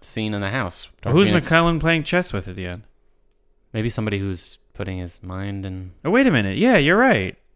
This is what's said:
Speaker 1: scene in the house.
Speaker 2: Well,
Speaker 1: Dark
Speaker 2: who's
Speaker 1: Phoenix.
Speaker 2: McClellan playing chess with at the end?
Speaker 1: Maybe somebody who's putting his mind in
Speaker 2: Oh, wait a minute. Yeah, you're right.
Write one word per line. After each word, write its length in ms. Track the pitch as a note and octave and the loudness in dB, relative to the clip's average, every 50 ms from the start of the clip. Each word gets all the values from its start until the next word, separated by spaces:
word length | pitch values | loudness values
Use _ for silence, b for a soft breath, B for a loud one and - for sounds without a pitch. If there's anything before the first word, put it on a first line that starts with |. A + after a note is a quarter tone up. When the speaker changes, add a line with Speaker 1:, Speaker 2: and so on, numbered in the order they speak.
Speaker 1:
scene 320 | - - - A2+ G#2+ G#2+ G#2 | -14 -10 -6 -4 -4 -4 -2
in 80 | G2+ | -4
the 80 | G2+ F#2+ | -4 -4
house. 380 | A2+ C3 G#2+ F2 - - - | -4 -4 -4 -6 -6 -10 -12
Speaker 2:
Well, 100 | - - _ - | -14 -14 _ -2
Speaker 1:
Dark 120 | A#2+ C3 | 2 4
Speaker 2:
who's 120 | F3 - - | 4 4 4
Speaker 1:
Phoenix. 160 | F3 E3 - | 2 2 2
Speaker 2:
McClellan 340 | - E3 E3 E3+ E3+ E3+ D3+ | 2 2 4 4 4 2 0
playing 240 | D3+ E3 E3 D#3+ D3 | 0 0 0 0 0
chess 300 | - F3 F3+ F3+ - - | 0 0 0 0 -2 -4
with 160 | G2 F2+ F#2+ | -6 -6 -8
at 60 | F2+ | -8
the 100 | F#2+ F2+ | -8 -8
end? 160 | F2+ F2 A2 - _ _ _ _ _ _ _ _ _ _ _ _ _ _ _ _ _ | -8 -8 -10 -14 _ _ _ _ _ _ _ _ _ _ _ _ _ _ _ _ _
Speaker 1:
Maybe 180 | - A2 A2 A#2 | -4 -4 -2 -2
somebody 300 | - A2+ A2 A2 G2+ G2 | -2 -2 -2 -2 -2 -2
who's 380 | G2 G2 F2+ F2 - - - - _ _ - | -2 -4 -6 -6 -10 -12 -16 -18 _ _ -12
putting 240 | - G2 F#2+ F#2 | -10 -8 -8 -8
his 260 | F#2 F2+ F2 - - - | -8 -8 -10 -12 -14 -14
mind 420 | F#2 F#2 F#2+ G2 G2+ G2+ G2 F#2+ | -12 -10 -8 -8 -8 -8 -8 -8
in 260 | F#2+ F#2 F#2+ F#2 F2+ - _ - | -8 -10 -10 -12 -14 -14 _ -2
Speaker 2:
Oh, 80 | D3+ | 2
wait 160 | G#3 C4 C#4 | 4 4 6
a 40 | B3+ | 6
minute. 260 | D#3+ A#2 G2+ G2 F#2+ | 4 4 2 2 0
Yeah, 180 | C3+ G#3 C4 A#3+ | 2 4 4 4
you're 200 | E3+ C#3 D3+ F3+ | 4 4 4 4
right. 400 | A3 B3+ C4 F#3 G#2+ F#2+ F#2 - _ _ _ _ | 4 4 4 4 2 0 -2 -6 _ _ _ _